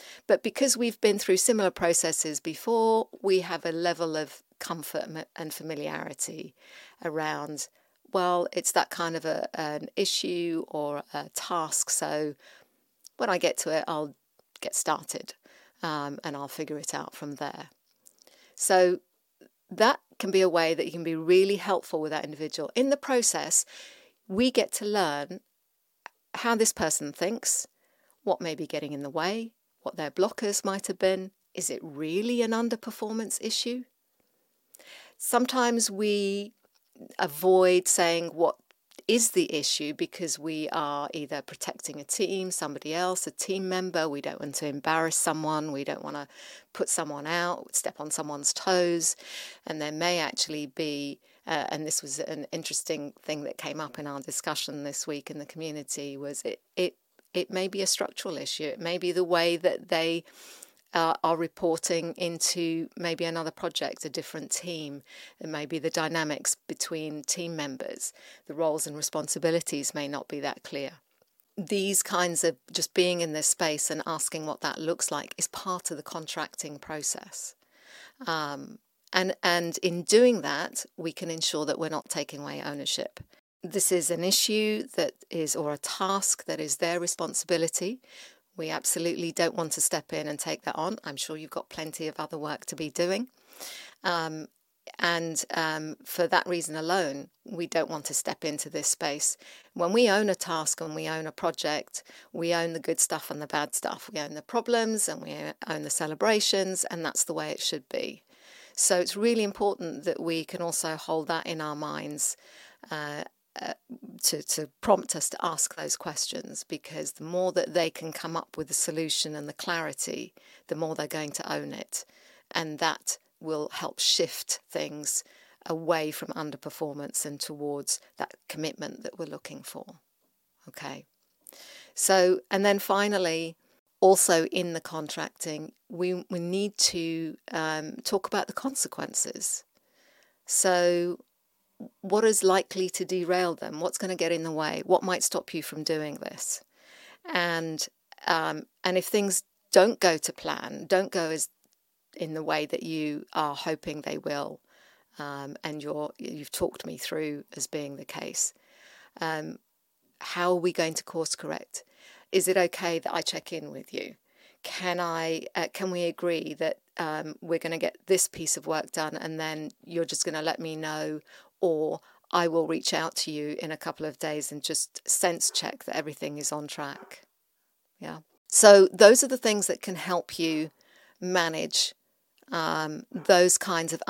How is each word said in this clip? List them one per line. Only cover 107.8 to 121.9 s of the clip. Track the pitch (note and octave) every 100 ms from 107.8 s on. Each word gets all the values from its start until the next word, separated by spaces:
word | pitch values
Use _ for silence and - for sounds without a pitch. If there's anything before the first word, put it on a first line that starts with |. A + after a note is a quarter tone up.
| -
be. | - - - _ _ - - - -
So | - F3+
it's | F3+ G3+
really | A3+ A#3
important | G#3 G3+ G3+ F#3+ E3+ D3
that | D#3+ -
we | E3 E3 D#3+
can | F3
also | E3+ E3 E3 D#3
hold | - D#3+ D3+
that | E3 -
in | D#3+
our | D3+ D3
minds, | D3+ D3+ D3+ D3+ - - - - - - -
uh, | D#3 D3 D3 - _ _ -
uh, | - - - - - -
to, | - D#3
to | - - D3+ _
prompt | - F#3+ E3+ E3
us | -
to | - F3
ask | D#3 - -
those | D3+ -
questions, | - D3 - - - - -
because | D3+ - D#3+ -
the | -
more | D#3 F3+ F#3
that | F3+ - D#3+
they | E3
can | - D#3+
come | - E3 E3
up | - -
with | D3+
the |
solution | D#3+ - D#3+ D#3+ - D#3 D3+
and | D3
the |
clarity, | D3 - E3+ D#3 C#3 - - - _ - - -
the | D3+
more | D#3+ D#3+
they're | D3+
going | D#3+ D3+
to | D3 -
own | D3 D3
it. | A2+ -